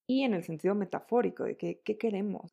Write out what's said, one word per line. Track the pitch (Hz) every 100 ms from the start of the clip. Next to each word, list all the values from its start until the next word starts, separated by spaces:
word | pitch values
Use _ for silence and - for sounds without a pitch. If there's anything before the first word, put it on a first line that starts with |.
| -
Y | 262
en | 269 190
el |
sentido | 170 160 180 208
metafórico | 185 - - 240 - - -
de | -
que, | 175 -
qué | - 208
queremos | 233 196 208 185 175